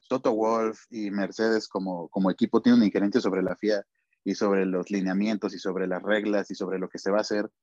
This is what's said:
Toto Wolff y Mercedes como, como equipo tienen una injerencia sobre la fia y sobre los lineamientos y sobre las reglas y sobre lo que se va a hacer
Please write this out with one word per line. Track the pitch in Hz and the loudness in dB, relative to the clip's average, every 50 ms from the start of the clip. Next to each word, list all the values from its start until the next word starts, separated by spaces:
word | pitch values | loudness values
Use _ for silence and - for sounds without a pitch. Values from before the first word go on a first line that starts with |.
| _ _ | _ _
Toto | 127 123 - 139 113 | -4 0 0 0 0
Wolff | 107 110 110 113 113 113 110 110 - - _ | 2 2 0 2 0 0 -2 -4 -8 -16 _
y | 120 113 107 101 | -10 -8 -8 -6
Mercedes | 101 101 98 90 95 - 110 113 110 110 - - | -4 -4 -4 -4 -2 -2 0 2 2 0 -2 -4
como, | - 101 95 95 90 87 85 - | -6 -6 -6 -4 -6 -8 -10 -6
como | - 101 95 95 | -2 0 0 0
equipo | 90 - 120 104 - 113 | 2 2 -2 2 2 2
tienen | - 120 123 120 | 6 6 8 8
una | 113 | 6
injerencia | 98 - 101 101 101 98 123 | 6 4 2 0 2 2 2
sobre | 101 104 92 95 | 2 2 0 0
la | 92 87 90 | 0 -2 -4
fia | - - 104 107 101 101 _ _ _ _ _ _ _ _ | -2 0 0 0 0 -4 _ _ _ _ _ _ _ _
y | 101 95 | -6 -2
sobre | - 113 104 98 98 95 | 0 0 2 2 2 2
los | 95 92 92 90 - | 0 0 -2 -2 -2
lineamientos | 101 101 92 95 92 98 104 110 110 98 - 98 98 | -2 -2 -2 0 0 0 0 0 -2 -2 -4 -6 -6
y | 90 | -4
sobre | - 98 90 92 95 | -6 -6 -4 -2 -2
las | 92 92 90 | -2 -4 -4
reglas | 95 98 107 107 104 107 104 101 95 - | -2 0 0 0 0 0 0 0 -2 -4
y | 98 | -6
sobre | - 98 90 95 92 | -8 -6 -6 -4 -6
lo | 92 90 | -6 -6
que | - 82 | -8 -8
se | - 98 | -4 0
va | 98 | 0
a | 107 | 0
hacer | 107 - 107 104 104 107 _ _ | 0 0 -2 -2 -4 -4 _ _